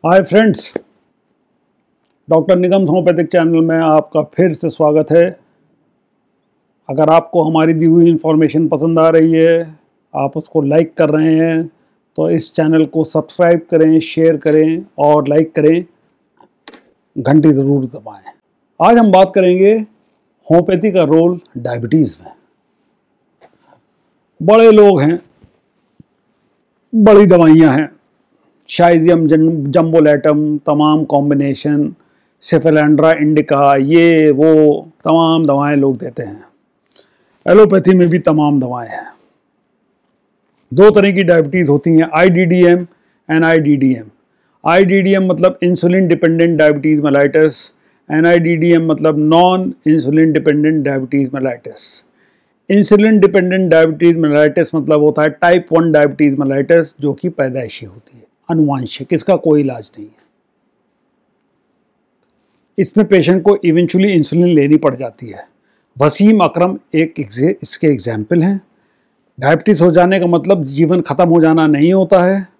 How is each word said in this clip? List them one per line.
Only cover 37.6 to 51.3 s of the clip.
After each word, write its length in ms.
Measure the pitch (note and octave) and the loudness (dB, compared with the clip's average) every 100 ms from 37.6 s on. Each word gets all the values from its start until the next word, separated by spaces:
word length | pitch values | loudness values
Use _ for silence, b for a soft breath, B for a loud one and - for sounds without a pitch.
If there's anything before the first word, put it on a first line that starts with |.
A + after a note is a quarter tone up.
| G#3 F#3+ F3+ | 4 2 2
में 140 | F#3 F3 | 2 2
भी 100 | E3+ | 0
तमाम 420 | - D#3 D3 C#3+ | -2 0 0 -2
दवाएं 280 | B2+ B2 A#2 | -4 -10 -14
हैं। 260 | - - _ _ _ _ _ _ _ _ _ _ _ _ _ _ _ _ | -16 -18 _ _ _ _ _ _ _ _ _ _ _ _ _ _ _ _
दो 160 | B2+ G#3 | 4 4
तरह 200 | G#3 G3 | 4 0
की 120 | F#3 | 0
डायबिटीज़ 480 | F3+ E3+ C#3+ F3+ D#3 | 0 0 0 -2 0
होती 200 | C#3+ E3 | 0 2
हैं, 200 | D#3+ D#3+ | 0 0
आईडीडीएम, 720 | D#3 F#3 F3 F3+ F3+ F3 F3 F3 _ _ _ - | 0 2 2 0 2 2 2 -2 _ _ _ -6
एनआईडीडीएम। 800 | D#3+ E3 E3 D3 C#3+ C3+ B2 G#2+ _ _ _ _ _ D3+ | -2 0 0 0 0 0 -4 -10 _ _ _ _ _ -2
आईडीडीएम 600 | F3 G3 G3 F#3+ G3 F#3 | 0 2 0 0 -2 -2
मतलब 320 | D#3+ F#3 F#3 | 0 -2 -2
insulin 460 | F3 F3+ E3+ F#3 F3+ | -4 -2 0 0 0
dependent 500 | E3 E3+ E3 E3+ D#3 | 0 0 0 0 2
diabetes 420 | D3+ D3 D3+ D3+ | 0 0 -2 -2
mellitus, 540 | D3 C#3 C#3+ D#3 D#3 - - _ _ _ _ | 0 0 0 2 0 -2 -20 _ _ _ _
एनआईडीडीएम 760 | D3+ E3 F3 E3 E3 E3+ E3+ E3 | -2 0 0 0 -2 0 0 0
मतलब 320 | D#3 D#3 D3+ | -2 -2 -2
नॉन 560 | D3+ E3 F3+ F#3 F#3 - D#3 | 0 2 2 0 -6 -6 -2
इंसुलिन 460 | D#3 C3 D#3 D#3+ | -2 0 0 0
dependent 520 | D3+ D#3 D3 D3+ D#3 | 0 -2 -2 -2 -2
diabetes 460 | C#3 C3+ B2+ C#3 C3 | -4 -6 -4 -4 -4